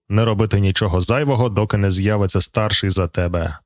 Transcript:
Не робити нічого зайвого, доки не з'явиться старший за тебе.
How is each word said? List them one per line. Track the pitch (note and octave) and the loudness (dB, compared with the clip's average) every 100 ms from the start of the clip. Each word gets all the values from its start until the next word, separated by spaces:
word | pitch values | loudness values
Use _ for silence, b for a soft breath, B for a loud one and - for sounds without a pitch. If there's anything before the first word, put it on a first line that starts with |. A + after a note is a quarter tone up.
| - | -4
Не | G#2 A2+ | 0 2
робити | G#2 G#2+ G2 | 0 0 2
нічого | G2 - G#2 F2+ | 2 0 0 0
зайвого, | F2+ B2+ C#3+ B2 B2 | 0 0 0 0 0
доки | G2 G#2+ G#2 | 0 0 0
не | G2 | 0
з'явиться | F#2 G2+ G#2 F#2+ F#2 | 0 0 0 0 -2
старший | - A2+ G#2+ - G2 | -2 -2 -2 0 0
за | F#2 F2 | 0 -2
тебе. | - F2 F2 D#2+ D#2 | -2 -2 -2 -4 -8